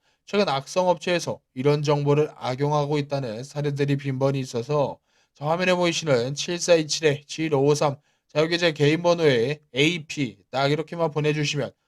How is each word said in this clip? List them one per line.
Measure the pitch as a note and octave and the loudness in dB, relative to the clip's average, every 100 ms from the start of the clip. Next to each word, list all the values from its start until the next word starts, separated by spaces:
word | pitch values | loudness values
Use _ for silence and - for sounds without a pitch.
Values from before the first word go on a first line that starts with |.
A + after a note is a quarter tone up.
| _ _ - | _ _ -6
최근 | G3+ F#3 | -2 0
악성 | C3+ C#3+ F#3 F#3 | -2 -4 -2 0
업체에서 | E3+ - F3 D#3+ G#2 _ | 0 0 -2 -2 -8 _
이런 | B2+ C3+ D3 | -2 0 2
정보를 | D3+ D3 C#3+ C#3+ D3+ - | 2 0 2 2 2 -2
악용하고 | B2 B2+ C#3+ D3+ C#3+ D3+ | -6 -2 0 0 0 -2
있다는 | C#3+ C#3 B2+ G#2+ | -2 -4 -6 -10
사례들이 | C#3+ D3 D3 C#3+ C#3 C#3 | -10 -6 -4 -2 0 0
빈번히 | C#3 C3 C3+ C#3 | -2 0 0 0
있어서, | B2+ A#2+ A#2 D3 B2 F2 _ _ _ - | -4 -6 -2 -2 -2 -4 _ _ _ -8
자, | D3 | -4
화면에 | E3+ F3+ F3+ | 0 2 2
보이시는 | F3 E3 D#3+ B2+ B2 | 2 0 0 0 0
칠사이칠에 | C#3+ - F3 - E3 D#3 - D#3 C#3 - | -4 -6 -4 2 2 2 0 0 0 -6
칠오오삼, | - D#3+ C#3 C#3+ D3 D#3 C3+ _ _ _ | -6 0 2 2 2 0 -2 _ _ _
자, | D3 | -2
여기 | E3 E3+ | 0 2
제 | F3 | 0
개인 | D3 D3 D#3+ | 2 2 4
번호에 | F3 E3+ D#3 B2 A#2+ D3+ _ | 2 4 4 4 2 -2 _
에이피 | B2 D3+ F3 D3 - B2 G2 _ | 0 2 0 -8 -4 -6 -6 _
딱 | B2+ C#3 | -2 0
이렇게만 | D3+ D#3 E3+ E3 | 0 -4 -2 -2
보내주시면 | D3+ D3 D3+ C#3+ D3 A2 - | 0 -2 0 -2 -4 -6 -10